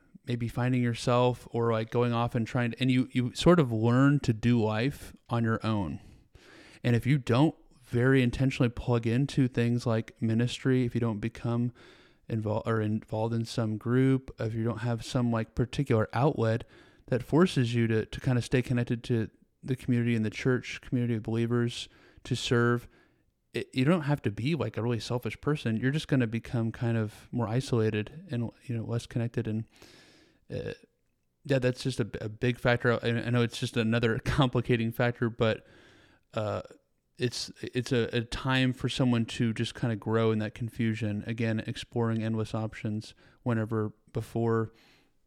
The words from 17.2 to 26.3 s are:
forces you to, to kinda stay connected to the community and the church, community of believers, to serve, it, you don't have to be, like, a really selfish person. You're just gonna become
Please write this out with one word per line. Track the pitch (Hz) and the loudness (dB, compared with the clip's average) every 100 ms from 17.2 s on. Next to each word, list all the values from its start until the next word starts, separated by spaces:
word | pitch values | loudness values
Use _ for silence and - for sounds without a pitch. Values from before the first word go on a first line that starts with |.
forces | - 147 185 139 117 | 2 4 4 4 2
you | 120 113 | 2 2
to, | 110 - | 0 -2
to | - | -4
kinda | - 123 | 0 0
stay | - 127 | 2 0
connected | - 123 120 117 | 0 -2 0 -4
to | - 117 107 - _ _ | -2 -2 -2 -8 _ _
the | - | -6
community | 131 - 120 120 | -4 0 0 2
and | 117 | 0
the | 107 | -2
church, | - 135 127 - - | -2 0 0 -2 -12
community | - 127 120 113 | -4 -2 0 -2
of | |
believers, | 110 113 117 120 120 - - - - - | -2 -2 2 2 0 -4 -12 -18 -20 -18
to | - 123 | -6 -4
serve, | - 120 120 120 - _ _ _ _ _ _ | 2 2 4 2 -4 _ _ _ _ _ _
it, | 123 - | -8 -4
you | 127 | 0
don't | 127 180 | 2 2
have | 143 147 | 2 -2
to | 113 | -2
be, | 101 127 | -2 -2
like, | 160 110 - | -2 -2 -2
a | |
really | 117 117 | -2 -2
selfish | - 120 110 - | -4 -6 -6 -4
person. | 143 151 117 110 | -2 -2 -2 0
You're | 127 | 0
just | 151 - | -2 0
gonna | 139 | 0
become | 117 | 0